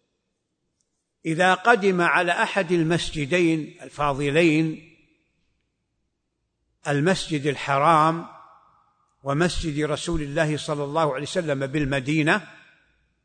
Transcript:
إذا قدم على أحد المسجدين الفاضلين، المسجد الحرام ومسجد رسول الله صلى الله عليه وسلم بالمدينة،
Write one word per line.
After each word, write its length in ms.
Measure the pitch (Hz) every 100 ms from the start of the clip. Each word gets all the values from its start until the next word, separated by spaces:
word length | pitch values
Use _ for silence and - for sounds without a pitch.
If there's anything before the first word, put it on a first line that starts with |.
| _ _ _ _ _ _ _ _ _ _ _ _ 165
إذا 280 | 160 185
قدم 460 | 185 233 240 196 180
على 320 | 170 151 175
أحد 400 | 196 220 196 170
المسجدين 1040 | 175 160 170 - 156 139 180 170 160 147 -
الفاضلين، 1120 | 131 - 147 135 143 151 175 151 160 156 - _ _ _ _ _ _ _ _ _ _ _ _ _ _ _ _ _ _ _ 151
المسجد 580 | 143 165 185 - 151 143
الحرام 800 | 131 - 139 156 160 156 165 - - - - _ _ _ _ _ _
ومسجد 600 | 135 143 175 - 160 143
رسول 380 | 151 143 - 165
الله 340 | 143 147 151 147
صلى 280 | - 147
الله 300 | 143 156 151
عليه 80 | 131
وسلم 440 | 147 185 156 139 131
بالمدينة، 800 | 151 135 139 127 156 151 202 - - _ _ _ _ _ _